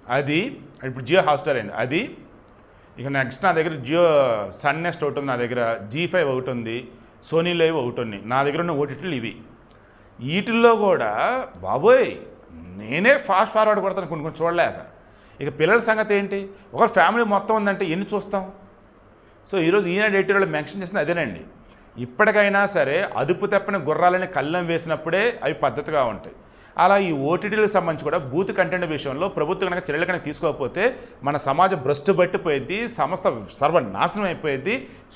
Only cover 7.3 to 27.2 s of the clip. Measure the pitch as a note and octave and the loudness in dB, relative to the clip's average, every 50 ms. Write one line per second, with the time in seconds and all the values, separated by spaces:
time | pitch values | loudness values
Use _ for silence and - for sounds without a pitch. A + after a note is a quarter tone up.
7.3 | D#3 E3 E3+ F3 F3 E3+ E3 D#3+ E3 D3 B2 B2 A#2 B2+ A#2+ A2+ G#2 G2 G2 A2 | 0 2 2 2 2 2 2 2 2 0 -2 -2 -2 -4 -6 -6 -6 -10 -6 -2
8.3 | B2+ C3+ C#3 D3 C#3 D#3+ F3 F3 D3 C#3 D3 C#3 C3 - F3+ F#3+ D3+ B2 A2 A2 | 0 2 2 2 0 -2 -2 -2 0 -2 -2 -4 -4 -8 -6 -6 -4 -4 -4 -6
9.3 | - - - - - - - - - - - - - - - - - - A#2 C3+ | -8 -10 -18 -20 -20 -20 -20 -20 -20 -20 -20 -20 -20 -20 -20 -20 -18 -12 -8 -4
10.3 | D#3+ G3+ - A#3 A3+ A#3 A#3 A#3 A3+ G#3 G#3 G3 F3 C3 A#2+ G#2+ G#2 A#2+ D3+ G#3 | -2 -2 -2 0 2 6 6 6 6 6 4 2 2 2 2 0 0 0 0 0
11.3 | B3 C4 A#3+ - - E2+ F#2 F#2 A2 C3+ D#3+ A3+ B3+ C4+ G#3+ C3 F2+ - - - | 0 -2 -4 -8 -12 -10 -4 -2 -2 2 6 6 6 6 6 2 -4 -10 -14 -18
12.3 | - - - - - - - F2+ F#2 G2+ G#2+ A2 C3+ E3 G3+ B3+ C#4+ C#4 C#4+ - | -20 -20 -20 -20 -20 -20 -18 -16 -16 -14 -8 -4 -2 2 4 4 4 4 2 0
13.3 | F#3+ F#3 G#3+ G#3+ - A3 G#3+ G#3+ G#3+ G3+ F#3 G3 F3 G3 F3 D3 E3 D#3 D3 D#3+ | 2 2 2 2 2 2 2 4 2 2 0 -2 -4 -4 -6 -6 -8 -8 -8 -8
14.3 | - - D#3+ E3+ E3+ F3 D3+ A2 - - - - - - - - - - - - | -6 -2 -2 0 2 2 0 0 0 -6 -14 -16 -20 -20 -20 -20 -20 -20 -20 -20
15.3 | - - C3+ C#3+ C#3 D3+ D#3 E3+ A3 A#3 A3+ A3+ A3 A3 G#3+ G#3 G3+ G3+ G3+ F#3 | -12 -8 -8 -8 -2 0 2 4 4 4 4 2 0 0 2 2 2 0 0 -2
16.3 | G3+ G3 G3 G3 - - - - - - G#3+ G#3+ - F#3+ E3 F3+ A3 A#3+ A#3 G#3 | -4 -6 -8 -10 -14 -20 -20 -8 0 2 2 4 6 4 4 4 4 2 2 2
17.3 | G3+ G3 G3+ G3+ A3 A3 G3+ G3+ F#3+ E3+ G3 E3 D#3+ F#3 G3+ - G#3+ G3 - - | 2 0 0 0 0 0 2 0 0 -2 -2 -2 -2 -4 -4 -4 -6 -6 -6 -4
18.3 | G#3 G3 F#3+ F#3+ - - - - - - - - _ - - - - - - - | -6 -6 -6 -8 -16 -20 -20 -20 -20 -20 -20 -20 _ -20 -20 -20 -20 -20 -20 -20
19.3 | - - - - G3 F#3+ D#3+ E3 F#3+ G#3 G3 F3 F3 G3+ G#3+ G#3+ G3 G3 F#3+ F#3+ | -20 -20 -12 -4 0 0 2 4 2 2 2 2 0 2 2 2 2 2 2 4
20.3 | G3 G3 F#3+ E3+ D3+ D3+ D3 - - G3 F#3 F3 G3 F#3 D3+ D#3 F3 E3+ D3+ A2+ | 4 2 2 2 0 -4 -4 -6 -10 -10 -10 -4 -2 -2 0 0 0 -2 -2 -4
21.3 | F2+ D#2+ D#2 - - - - - - - - - - A#2 B2 B2 - - G#3+ G#3+ | -6 -10 -14 -18 -20 -20 -20 -20 -20 -20 -20 -20 -12 -10 -10 -8 0 2 2 4
22.3 | G3+ G#3+ G#3 G3+ G3 G3+ G3+ F#3+ G3 E3+ C#3 C3 C#3+ F3+ G3 - - G#2+ C3+ D3 | 6 4 4 4 4 2 2 2 2 2 2 2 2 0 0 0 -2 -2 0 0
23.3 | F3+ F#3 G3+ G3 G3+ G3 G3 G#3 G3+ F#3+ C#3 D3 D3+ D3+ F3+ F3+ F3+ F#3 F#3 - | 0 -2 0 0 0 0 0 0 -4 -2 0 0 0 4 4 4 4 4 -2 -2
24.3 | - C#3+ C3+ D3 E3+ F3+ F3 E3 E3+ D#3+ E3 E3 D#3 D3+ - E3 F3 F#3+ G#3+ A#3+ | -2 -4 -2 0 -2 -2 -2 -2 -2 -2 -2 -4 -6 -4 -2 -2 0 2 2 0
25.3 | A#3 - - D3 D#3 - D3 C3+ A#2 C#3+ - E3+ D3+ C#3+ B2+ A2+ G#2 F2+ - - | -2 -2 -4 -4 -2 0 0 0 0 -2 -6 -2 0 0 0 0 -2 -6 -12 -16
26.3 | - - - - - - - - - - E3+ F#3+ G3 G3+ G3 F#3+ D#3 C#3 | -20 -20 -20 -20 -20 -20 -20 -10 0 2 4 6 6 4 2 0 -2 -2